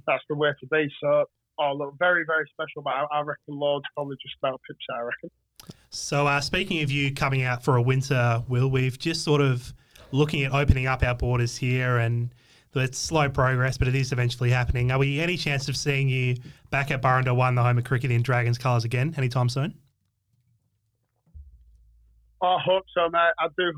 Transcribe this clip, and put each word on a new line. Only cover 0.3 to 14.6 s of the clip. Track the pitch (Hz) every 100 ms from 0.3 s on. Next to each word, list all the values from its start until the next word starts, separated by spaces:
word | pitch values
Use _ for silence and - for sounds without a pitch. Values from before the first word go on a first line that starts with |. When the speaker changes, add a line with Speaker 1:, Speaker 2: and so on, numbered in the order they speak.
| 147
Speaker 1:
way | 147 143
to | 135
be. | 156 147 -
So, | 143 147 147 _ _ -
oh, | 147
look, | 143 143 143
very, | 180 175 160
very | 160 147
special, | - 156 151
but | 139
I, | 131 147
I | 147
reckon | 147 143 - 143
Lords | 147 143 139
probably | - 143 135
just | 135 -
about | 135 127 -
pips | 143 -
it, |
I | 123
reckon. | 120 - 170 _ _ - - - _
Speaker 2:
So, | - - 143 143
uh, | 143
speaking | 139 185 202 170
of | 143
you | 143 139
coming | 139 139 135
out | 127 123
for | - 127
a |
winter, | 120 135 131 131 120 117 120
Will, | 123 135
we've | 131 131 127
just | 160 160
sort | 156 147
of | 139 123 - - _ - -
looking | 135 151 156
at | 135
opening | 139 139 131 131
up | 127
our | 127
borders | 123 123 120 117 -
here, | 123 127 127 120
and | 117 117 120 - _ _ _ 135
it's | 131 -
slow | - 160 143
progress, | 139 127 127 131 127
but | 127
it |
is | 135 127
eventually | 123 123 - 120
happening. | 123